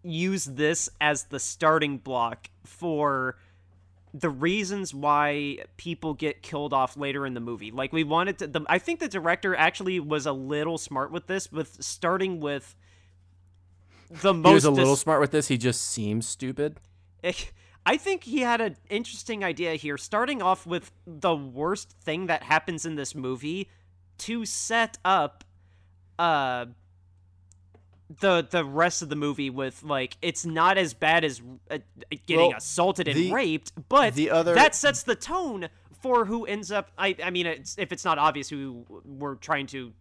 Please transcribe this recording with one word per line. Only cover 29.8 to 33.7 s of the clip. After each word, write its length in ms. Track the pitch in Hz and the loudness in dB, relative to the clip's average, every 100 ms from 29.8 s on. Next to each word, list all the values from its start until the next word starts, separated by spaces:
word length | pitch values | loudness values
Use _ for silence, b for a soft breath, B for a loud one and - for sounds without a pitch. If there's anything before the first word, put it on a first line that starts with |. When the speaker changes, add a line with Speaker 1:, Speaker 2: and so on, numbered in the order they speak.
Speaker 1:
like, 340 | 151 139 127 - | -4 -4 -4 -4
it's 240 | 170 - 170 | -6 -4 -4
not 320 | 160 175 196 | 2 4 4
as 160 | 165 | 0
bad 320 | 117 156 165 156 | 0 2 4 2
as, 160 | 117 120 127 _ | -4 -16 -20 _
uh, 80 | 147 - - - 147 - | -10 -10 -20 -14 -12 0
getting 220 | 165 170 | 6 6
Speaker 2:
Well, 80 | 113 | 4
Speaker 1:
assaulted 500 | - - 180 185 156 | -6 0 2 2 0
and 100 | 143 | 0
Speaker 2:
the, 140 | 180 | 0
Speaker 1:
raped, 420 | 220 208 156 - | 0 0 -2 -6